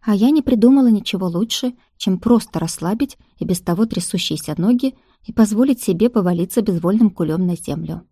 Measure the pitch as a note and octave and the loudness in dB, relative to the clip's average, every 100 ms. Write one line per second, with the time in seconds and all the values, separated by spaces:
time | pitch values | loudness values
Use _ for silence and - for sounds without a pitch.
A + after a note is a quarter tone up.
0 | - G3+ A#3 D#4 C4 A#3+ A#3 C#4 B3 G#3+ | 0 2 4 2 2 4 6 6 4 2
1 | - F#3 F#3 E3+ A3+ - B3 B3 _ _ | -2 -6 -4 -2 -4 -4 -6 -10 _ _
2 | - F#3 A#3 A#3+ - E3 E3 - E3 A3 | -4 -2 2 2 2 -6 -6 -6 -6 -4
3 | C#4+ - _ _ E3+ F3+ - F3 A3+ - | -6 -8 _ _ -4 -4 -2 -2 0 -2
4 | - F3+ - D3+ - D#3 F#3 B3 C4 - | -4 -6 -4 -6 -6 -2 0 0 -2 -6
5 | _ _ - A3+ G#3+ G#3 C4+ B3 - F3 | _ _ -8 2 2 4 0 0 -2 0
6 | A#3 A#3 F3+ E3+ F#3 - G#3+ F3 E3+ G#3+ | 0 2 0 0 0 -2 0 -2 0 2
7 | A3 - D#3+ D#3+ F3+ E3+ - C#3+ D#3+ D#3+ | 2 2 -4 0 -2 -4 -6 -8 -8 -12
8 | - | -14